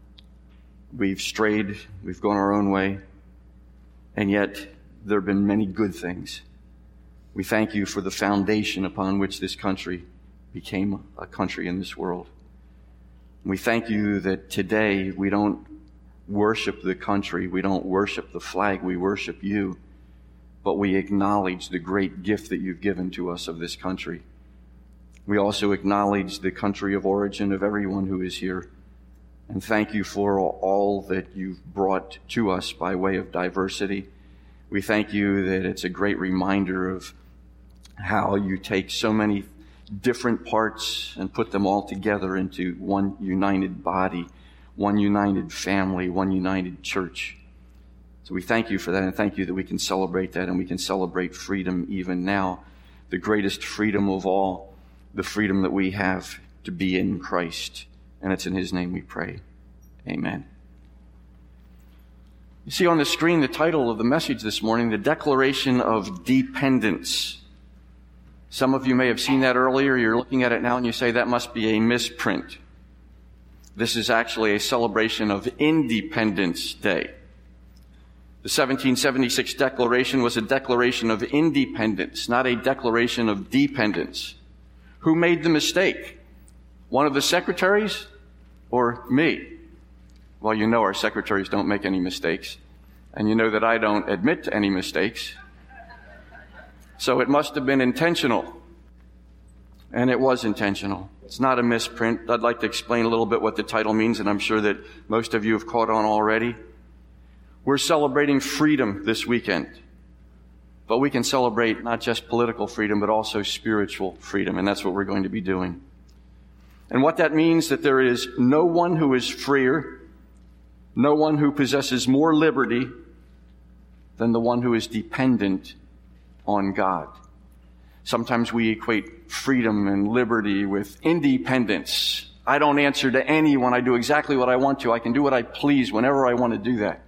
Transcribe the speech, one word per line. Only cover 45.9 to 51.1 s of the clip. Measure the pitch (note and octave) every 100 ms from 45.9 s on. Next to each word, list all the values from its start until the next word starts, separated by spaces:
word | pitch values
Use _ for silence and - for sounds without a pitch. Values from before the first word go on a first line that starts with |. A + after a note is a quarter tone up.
| F2+ F2+
one | F2+ F#2+
united | F#2+ F#2 F#2+ F2+ F2
church. | - G2 F2 - - - - - - - - - - -
So | -
we | F#2
thank | - A2+ A2+
you | G2
for | -
that, | F#2
and | F#2
thank | F#2+ G#2 F#2+
you | F2+
that |
we | F#2+
can | F#2 -
celebrate | - F#2+ F#2+ F2+ F#2+
that, | - F2+
and | F2+
we | F2+
can | F#2
celebrate | - F#2+ F2+